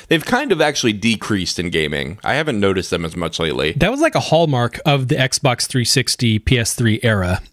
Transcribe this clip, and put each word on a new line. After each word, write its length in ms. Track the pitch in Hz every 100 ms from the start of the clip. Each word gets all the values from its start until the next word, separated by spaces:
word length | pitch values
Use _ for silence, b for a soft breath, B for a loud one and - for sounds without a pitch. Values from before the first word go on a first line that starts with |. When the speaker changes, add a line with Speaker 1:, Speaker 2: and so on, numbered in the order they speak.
| -
Speaker 1:
they've 160 | 165
kind 280 | - 254 285
of 100 | 165
actually 320 | 151 139 123
decreased 640 | 107 110 110 - 104 85 -
in 100 | 87
gaming. 500 | 82 76 73 67 101
I 80 | -
haven't 240 | 127 151 110
noticed 300 | 98 92 82
them 160 | 87
as 100 | 82
much 240 | 82 82 -
lately. 340 | 82 64 78
Speaker 2:
That 180 | 139 170
was, 100 | 277
like, 140 | 311
a 60 | 139
hallmark 600 | - 160 165 127 120 - -
of 220 | 143 127
the 80 | 143
Xbox 500 | 131 - 135 120 -
three 180 | 131
sixty, 540 | 117 135 120 - 120 107
P 200 | - 123
S 140 | 117
three 240 | - 113 107
era, 400 | 117 104 90 90 -